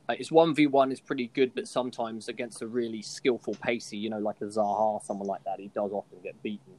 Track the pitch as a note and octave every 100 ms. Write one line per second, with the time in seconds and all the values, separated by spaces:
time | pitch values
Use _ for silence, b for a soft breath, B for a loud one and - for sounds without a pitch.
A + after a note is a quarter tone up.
0 | - A#2+ B2+ D#3+ E3 D3 D3 C#3 C3+ B2+
1 | - C#3 A#2+ - B2+ B2+ A#2 C3+ B2 -
2 | A2+ A2+ G#2+ A2+ A#2+ - A2+ A#2+ A#2 A2
3 | - - C#3 A2+ - G#2 - A#2+ - G#2
4 | G#2+ G#2+ G#2+ - G#2 G#2+ G#2 G2+ A2 G#2
5 | - G#2 G2 F#2+ F#2+ F#2+ G2+ A2 G2+ G2+
6 | - F#2 F#2 - A2+ G#2 -